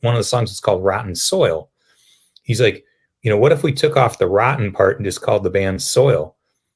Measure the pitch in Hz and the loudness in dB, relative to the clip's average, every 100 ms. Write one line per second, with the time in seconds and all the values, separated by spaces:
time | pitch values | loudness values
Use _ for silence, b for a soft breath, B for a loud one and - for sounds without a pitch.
0 | 117 120 101 123 113 98 - 95 95 98 | -2 -2 0 -2 -2 -4 -2 0 0 -2
1 | 107 85 - 190 123 80 - _ b b | -6 -6 -2 0 0 0 -8 _ b b
2 | b b b b - 110 117 - _ _ | b b b b -6 0 0 0 _ _
3 | _ _ 113 104 135 156 160 135 151 139 | _ _ -2 2 4 2 0 0 0 2
4 | 120 - 92 98 120 143 104 95 95 - | 0 0 0 2 0 0 -4 2 2 2
5 | 101 - - 104 98 95 95 95 - - | -4 -6 -2 -2 0 -2 -2 -4 0 2
6 | 135 80 76 - _ _ _ | 2 2 -4 -12 _ _ _